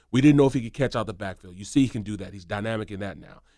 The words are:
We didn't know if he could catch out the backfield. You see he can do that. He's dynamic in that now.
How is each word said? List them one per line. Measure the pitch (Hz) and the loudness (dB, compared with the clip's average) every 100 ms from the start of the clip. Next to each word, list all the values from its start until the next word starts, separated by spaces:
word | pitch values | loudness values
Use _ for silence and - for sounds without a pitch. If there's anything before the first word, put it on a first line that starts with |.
| _ | _
We | 123 | 4
didn't | 147 143 | 6 8
know | 135 | 4
if | |
he | 131 | 2
could | 113 | -6
catch | - 127 117 | -4 -2 -2
out | 107 | -6
the | |
backfield. | 90 98 92 92 90 | -8 -12 -12 -18 -16
You | |
see | 101 143 | -2 2
he | 131 | 2
can | 117 | 0
do | 104 101 | -8 -10
that. | 90 | -10
He's | 98 | -16
dynamic | 85 104 110 113 104 | -8 -6 -4 -6 -8
in | 98 | -10
that | 101 73 | -10 -12
now. | - - _ | -18 -20 _